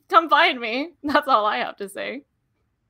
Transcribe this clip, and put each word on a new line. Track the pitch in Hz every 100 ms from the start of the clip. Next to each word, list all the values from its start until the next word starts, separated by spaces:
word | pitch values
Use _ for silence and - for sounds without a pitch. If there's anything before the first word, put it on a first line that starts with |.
| _
Come | 339 330
find | 294 349 262
me. | 233 240 320 -
That's | 294 285 285
all | 247 208
I | 247
have | 220 -
to | 196
say. | - 196 233 - _ _ _ _ _ _